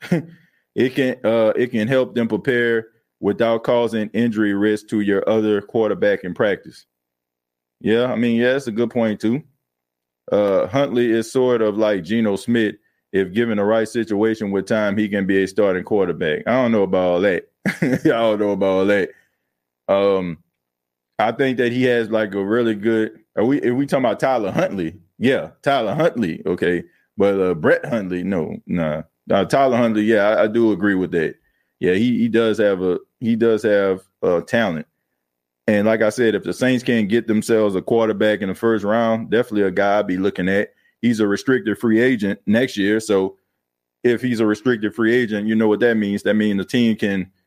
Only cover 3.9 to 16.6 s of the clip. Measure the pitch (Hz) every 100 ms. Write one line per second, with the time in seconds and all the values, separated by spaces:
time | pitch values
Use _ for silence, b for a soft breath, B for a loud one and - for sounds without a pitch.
3.9 | 110 107 - 120 107 107 98 104 107 -
4.9 | 110 101 98 - 110 107 101 - 117 107
5.9 | 92 104 98 92 87 110 95 - - _
6.9 | _ _ _ _ _ _ _ _ _ -
7.9 | 113 123 110 120 117 123 135 127 107 117
8.9 | 120 110 104 107 131 - _ _ _ _
9.9 | _ _ _ - 101 101 92 - 131 143
10.9 | 120 120 113 110 131 127 120 107 101 107
11.9 | 101 82 113 110 98 - 117 107 - _
12.9 | _ _ 98 95 101 117 104 101 113 110
13.9 | 120 110 101 110 110 104 98 98 110 104
14.9 | 101 107 101 95 95 95 101 101 92 -
15.9 | 107 92 82 85 76 - 123